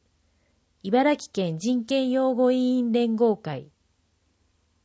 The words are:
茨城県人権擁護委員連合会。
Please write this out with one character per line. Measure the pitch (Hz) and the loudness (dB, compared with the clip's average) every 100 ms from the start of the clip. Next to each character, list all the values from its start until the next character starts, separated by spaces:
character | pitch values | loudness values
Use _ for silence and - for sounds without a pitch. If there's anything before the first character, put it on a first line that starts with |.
| _ _ _ _ _ _ _ _ | _ _ _ _ _ _ _ _
茨 | 190 240 285 294 | -2 2 2 0
城 | - | -4
県 | - 175 160 | -4 -4 -2
人 | 214 247 226 | -2 -2 -2
権 | 269 262 | -2 0
擁 | 262 262 | 0 0
護 | 240 254 | 2 2
委 | 254 | 2
員 | 254 254 240 | 2 0 0
連 | 233 233 220 | 0 0 2
合 | 233 202 | 2 0
会。 | 160 135 143 _ _ _ _ _ _ _ _ _ _ _ | -4 -10 -12 _ _ _ _ _ _ _ _ _ _ _